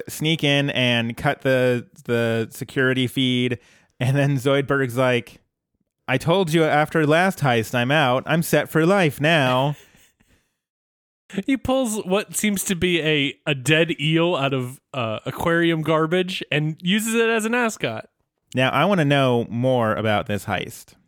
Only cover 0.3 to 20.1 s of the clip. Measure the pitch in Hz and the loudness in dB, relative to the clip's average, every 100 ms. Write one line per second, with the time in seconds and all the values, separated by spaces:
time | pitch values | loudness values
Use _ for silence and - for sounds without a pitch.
0.3 | 165 147 143 143 - 123 117 117 117 147 | 0 2 0 0 0 0 0 -2 -2 -2
1.3 | 135 135 131 127 123 - _ - 117 117 | -2 0 2 2 0 -4 _ -4 0 0
2.3 | 113 113 - 123 139 131 131 123 139 127 | -2 -4 -8 -8 0 0 2 -2 0 0
3.3 | 123 123 117 _ _ _ - 123 143 143 | 0 -2 -4 _ _ _ -4 0 2 2
4.3 | 135 135 139 135 139 131 120 127 120 - | 0 0 0 0 -2 -2 0 0 0 -2
5.3 | - _ _ _ _ _ _ - - 151 | -18 _ _ _ _ _ _ -4 -2 0
6.3 | 190 170 165 156 147 151 165 147 160 190 | 0 2 2 2 2 2 0 2 2 2
7.3 | - 143 117 107 123 123 156 131 127 - | 0 0 0 0 -2 0 2 2 0 0
8.3 | 156 - 156 - 160 165 202 160 - 147 | -2 2 0 0 2 2 4 2 0 2
9.3 | 165 127 127 143 143 - _ _ _ _ | 2 2 2 0 -4 -12 _ _ _ _
10.3 | _ _ _ _ _ _ _ _ _ - | _ _ _ _ _ _ _ _ _ -12
11.3 | 196 233 269 - 262 247 214 185 202 180 | -8 -2 -2 0 0 -2 -4 -2 -2 -2
12.3 | - 214 196 - 175 180 165 156 151 139 | -4 -2 -2 -4 -2 0 0 2 2 0
13.3 | - 160 139 123 156 165 151 151 160 175 | -4 -4 -2 2 2 2 0 0 2 2
14.3 | 156 135 135 123 139 _ 135 113 107 - | 2 0 -2 -4 -10 _ -6 -4 -6 -8
15.3 | - 170 170 170 165 151 156 160 180 139 | -4 0 2 2 0 0 0 2 0 -2
16.3 | - - 147 151 160 175 214 226 226 226 | -6 -4 -2 -2 -4 -2 -2 0 0 0
17.3 | 226 220 247 226 - 135 110 - _ _ | 0 -2 -2 -2 -2 -6 -6 -12 _ _
18.3 | _ _ 123 131 135 175 190 143 143 131 | _ _ -2 0 2 2 2 2 2 2
19.3 | 120 - 117 131 127 110 107 107 | 2 -2 -2 0 2 0 0 0